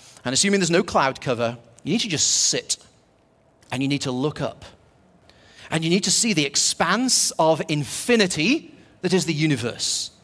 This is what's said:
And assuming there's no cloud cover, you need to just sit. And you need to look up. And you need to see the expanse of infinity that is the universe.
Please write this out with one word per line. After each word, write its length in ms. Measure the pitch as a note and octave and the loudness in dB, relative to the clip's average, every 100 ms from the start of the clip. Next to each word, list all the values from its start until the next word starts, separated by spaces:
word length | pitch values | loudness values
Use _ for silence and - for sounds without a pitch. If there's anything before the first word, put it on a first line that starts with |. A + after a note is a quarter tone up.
| - - | -20 -10
And 80 | B2 | -4
assuming 260 | C3 G3 G3 | 0 2 2
there's 120 | E3+ | 4
no 120 | E3+ | 2
cloud 380 | - G3 C3+ B2+ | 2 2 2 -2
cover, 380 | C#3+ A#2 A#2 A#2+ - - | -4 -2 -2 -4 -14 -12
you 80 | C#3 | -4
need 80 | A3 | -2
to 80 | A3+ | -2
just 200 | C#3 - | -2 0
sit. 500 | - - B2+ - - - _ _ _ _ _ _ _ - | 0 0 -2 -4 -10 -10 _ _ _ _ _ _ _ -8
And 120 | B2+ | -4
you 60 | C#3 | -2
need 140 | C#3 | -2
to 80 | C3 | -2
look 300 | B2+ D3 - | -2 -4 -4
up. 240 | C3 - - - _ _ _ _ _ - - - - | -8 -8 -20 -20 _ _ _ _ _ -20 -20 -20 -6
And 140 | D#3+ | -2
you 60 | E3 | 0
need 140 | F3+ | 0
to 60 | F#3 | 2
see 220 | - A#3 | 0 2
the 120 | D#3 | 2
expanse 840 | C#3+ - - - E3+ G#3+ B3+ - - - | 0 0 -2 0 0 2 2 0 0 2
of 240 | D#3+ D#3+ F#3 | 2 2 0
infinity 1040 | D3+ C#3 - - A3+ F#3 D3+ F#3 D#4 - - - - | -2 -2 -4 2 2 2 2 0 0 -4 -20 -20 -6
that 100 | F#3 | 0
is 140 | F#3 E3 | 0 0
the 80 | |
universe. 760 | D3+ D#3 B2+ A#2 G#2+ - - - _ | 0 2 2 -2 -4 -4 -4 -6 _